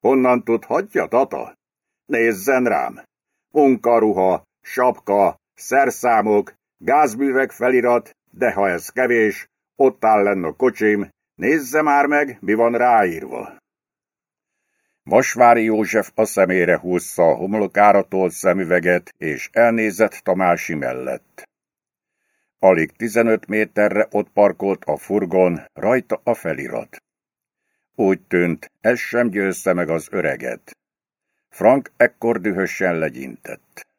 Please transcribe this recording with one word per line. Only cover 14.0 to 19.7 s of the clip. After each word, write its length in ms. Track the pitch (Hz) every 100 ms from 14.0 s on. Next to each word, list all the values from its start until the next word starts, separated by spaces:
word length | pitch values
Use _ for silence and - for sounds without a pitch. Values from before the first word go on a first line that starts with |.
| _ _ _ _ _ _ _ _ _ _
Vasvári 600 | - 107 131 117 120 117
József 460 | 113 107 101 107 98
a 100 | -
szemére 540 | 110 - 92 92 87 85
húzta 440 | 87 90 - -
a 120 | 85
homlokára 760 | 64 95 107 98 - 104 101 92
tolt 240 | 95 92
szemüveget, 840 | 82 95 90 85 90 87 87 - _
és 340 | 78 69 -
elnézett 600 | - 117